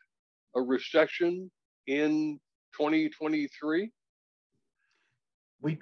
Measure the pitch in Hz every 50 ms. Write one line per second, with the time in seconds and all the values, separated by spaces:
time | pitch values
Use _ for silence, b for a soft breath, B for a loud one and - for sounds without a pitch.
0 | _ _ _ _ _ _ _ _ _ _ - 123 131 123 131 117 - - - 156
1 | 156 - - - 175 170 180 185 185 185 - _ _ _ _ _ _ - 135 147
2 | 151 151 156 156 156 151 147 143 _ _ _ _ _ _ - - 151 151 156 160
3 | 156 151 151 - 156 156 156 151 147 135 - - 147 151 156 170 208 226 - _
4 | _ _ _ _ _ _ _ _ _ _ _ _ _ _ _ _ _ _ _ _
5 | _ _ _ _ _ _ _ _ _ _ _ _ - 151 160 151